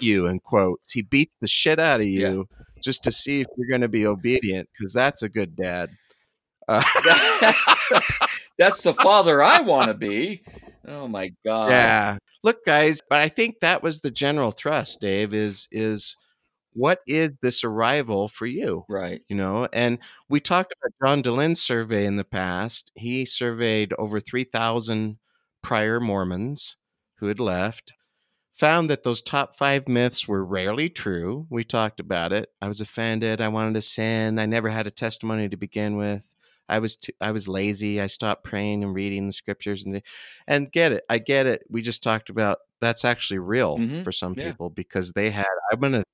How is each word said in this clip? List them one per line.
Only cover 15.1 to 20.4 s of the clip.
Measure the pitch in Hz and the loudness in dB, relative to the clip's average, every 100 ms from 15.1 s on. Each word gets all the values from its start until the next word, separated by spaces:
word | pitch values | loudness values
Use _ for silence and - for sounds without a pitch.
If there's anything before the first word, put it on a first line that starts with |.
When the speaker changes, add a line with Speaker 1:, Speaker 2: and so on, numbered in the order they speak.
| 98 104 | 0 0
Speaker 1:
is, | 107 107 95 - | 0 -2 -4 -8
is | 110 110 104 - - _ _ _ _ _ | -4 -2 -2 -6 -12 _ _ _ _ _
what | 117 143 180 - | -2 0 0 0
is | 156 160 135 | 0 0 0
this | 123 - | -2 -2
arrival | 117 107 113 147 120 98 104 | -2 0 2 0 0 -2 -2
for | - 117 | -4 -6
you? | 156 180 90 92 | -4 -4 -6 -6
Speaker 2:
Right. | 98 87 90 - | -6 -6 -10 -6
Speaker 1:
You | 101 | -4
know, | 95 107 123 | -2 -2 -2
and | 113 120 120 - - - | 0 -2 -2 -8 -20 -2
we | 143 | -2